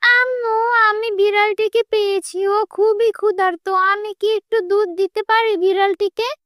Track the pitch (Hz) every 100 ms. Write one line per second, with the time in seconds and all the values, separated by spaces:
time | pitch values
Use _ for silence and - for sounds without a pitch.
0 | - 494 508 508 466 440 466 480 440 427
1 | 453 403 403 403 415 403 440 453 453 440
2 | 403 392 - 359 392 403 427 - 427 415
3 | 453 - 415 370 370 349 - 381 381 403
4 | 427 403 403 440 _ 453 359 392 415 339
5 | 381 - 415 440 453 403 370 381 392 392
6 | 403 - 466 605